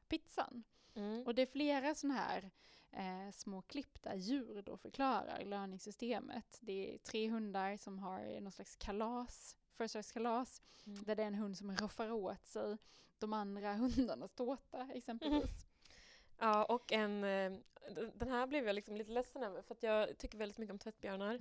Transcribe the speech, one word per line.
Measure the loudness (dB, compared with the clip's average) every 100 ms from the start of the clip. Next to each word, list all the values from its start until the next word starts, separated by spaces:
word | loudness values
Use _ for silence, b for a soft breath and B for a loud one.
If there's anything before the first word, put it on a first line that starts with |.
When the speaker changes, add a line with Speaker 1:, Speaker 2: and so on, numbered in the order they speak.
| _
Speaker 1:
pizzan. | -2 -2 -2 -2 -4 -14 b b
Speaker 2:
Mm. | -6 -4 -2 0
Speaker 1:
Och |
det | 4
är | 2
flera | 4 4 4 4
såna | 2 0
här, | 2 2 0 -4 b b b b
eh, | -6 -4 -4 -8
små | -10 -8 -8
klipp | -6 -6 -6 -10
där | -6
djur | -4 0 0 0 -8
då | -8 -10
förklarar | -10 0 2 4 0 -4
löningssystemet. | -4 -4 -4 -8 -10 -6 -2 -2 -2 -8 -10 -14
Det | -6 -4 -4
är | -8
tre | -4 -2 0
hundar | 0 0 0 0 -2
som | -8 -6
har | -6 -4 -6 -6
någon | -8
slags | -10 -16 -8
kalas, | -4 0 0 0 -4 -10 -14 -16 _ -4
födelsedagskalas, | -2 -2 -6 -2 2 2 0 -6 B B B
Speaker 2:
Mm. | -8
Speaker 1:
där | -2 2
det |
är | 2
en |
hund | 2 0 -2
som | -2 0
roffar | -2 -2 -2
åt | 0 -2 -4 -6
sig | -4 -2 -4 b b b _
de | -2
andra | 0 -2 -2 0
<laughs> | 2 4 4 4 2
hundarnas | -6
tårta, | -2 -2 -2 -6 -8 -6
exempelvis. | -6 -6 -4 4 4
Speaker 2:
Mm. | 4 -2 -10 _ B B B B B 0
Ja, | 6 6
och | 6 4 4
en, | 2 4 2
eh, | 2 2 2 -2 -12 -16 -10
d-, | -4 -4
den | -2 0
här | 2 4
blev | 4 4
jag |
liksom | 2 0 -6
lite | 0
ledsen | 0 0 -2
över, | -4 -4
för | -8
att | -2
jag | 6 8 8 2
tycker | -6 -2
väldigt | -4 -2
mycket | -6
om | -4
tvättbjörnar. | -6 -6 -4 0 0 0